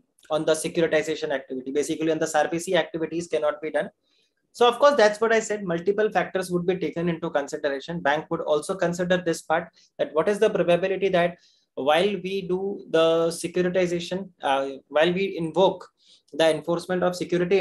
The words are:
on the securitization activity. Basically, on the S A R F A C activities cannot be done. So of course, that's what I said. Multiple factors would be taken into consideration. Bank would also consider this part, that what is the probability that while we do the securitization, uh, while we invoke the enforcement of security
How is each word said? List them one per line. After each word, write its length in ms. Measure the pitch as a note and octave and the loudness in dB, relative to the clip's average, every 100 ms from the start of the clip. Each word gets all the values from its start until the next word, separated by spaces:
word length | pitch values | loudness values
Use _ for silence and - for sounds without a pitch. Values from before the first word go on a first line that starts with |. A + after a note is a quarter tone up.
| _ _ _ | _ _ _
on 140 | D#3 D#3+ | -2 2
the 60 | D#3 | 0
securitization 680 | F3 F3 D#3+ D#3 D3+ D3+ D3+ C3+ | 0 0 2 2 0 -4 -4 -4
activity. 320 | - C3 C3+ C#3+ | -4 -10 -4 -4
Basically, 320 | C#3 D3+ D#3+ D#3 | -2 -2 0 0
on 40 | |
the 60 | D#3+ | 0
S 40 | D3+ | 2
A 40 | |
R 80 | D3 | 0
F 60 | E3 | -2
A 20 | F3 | 0
C 100 | F3 | 0
activities 440 | D#3 E3 D#3 D#3+ F3 | 0 -4 -6 -6 -4
cannot 280 | D#3 D3+ D3 | -2 -2 -2
be 100 | D#3 D3 | -4 -4
done. 120 | F#3 - _ _ _ _ _ - | -4 -10 _ _ _ _ _ 2
So 80 | A#3+ | 2
of 80 | A#3 | 6
course, 140 | C#4+ C#4+ | 4 6
that's 200 | G#3+ G#3 | 4 4
what 120 | A3+ A3+ | 2 2
I 40 | A3 | 0
said. 160 | G#3 G3 E3+ | -4 -4 -2
Multiple 340 | E3+ G3+ G#3+ F#3 | 0 0 0 0
factors 340 | E3+ F#3+ F#3 | -2 -4 -2
would 140 | F3 F3 | -2 -2
be 60 | F3+ D#3 | -2 -4
taken 240 | E3+ F3 | -2 -2
into 160 | E3 E3 D3 | -2 -2 -4
consideration. 640 | C#3+ D3+ D3 C#3 D3 E3+ D3 | -4 -4 -4 -4 -6 -4 0
Bank 160 | D3+ D#3 | 0 -2
would 120 | E3 - | -6 0
also 220 | D3+ D3+ F#3+ | -2 0 -2
consider 420 | E3+ F3 F3+ F3+ E3+ | -2 -2 0 0 0
this 120 | D#3+ - | -4 -2
part, 140 | D#3+ F3 _ _ - | -2 -2 _ _ -6
that 160 | D3 D#3 | -2 0
what 80 | F#3+ | 0
is 60 | G3+ | 2
the 60 | G#3+ F#3 | 2 2
probability 520 | E3+ E3+ F3+ F#3+ G3 F3+ | 2 2 2 0 2 2
that 200 | F3 F3 _ _ _ - | 2 -2 _ _ _ -4
while 380 | C3 D#3 G3+ F#3+ F#3 | 2 2 2 -2 -6
we 80 | G3 F3 | -6 -4
do 80 | F#3 G3 G3+ - | -4 -4 -8 -2
the 160 | D#3+ E3 E3 E3 E3+ | 2 4 4 0 -2
securitization, 840 | F3 F3+ F3+ F#3 F3 F3 F3 F#3 F#3+ _ C#3 | -4 -2 0 2 0 -2 -4 -6 -8 _ -2
uh, 160 | C3+ C3+ C3+ - C#3+ | 0 -2 -8 -2 2
while 160 | E3 F3+ | 2 2
we 60 | G3 E3 | -2 -4
invoke 440 | E3 D#3 F#3 - - _ _ _ _ D3 | -4 2 2 2 -10 _ _ _ _ 2
the 60 | D#3+ D#3 | 2 2
enforcement 460 | D3 E3 E3 F3+ F3+ | 0 -4 -2 0 0
of 80 | F3+ | -2
security 360 | E3+ F3 F3+ G3 | -2 -2 2 2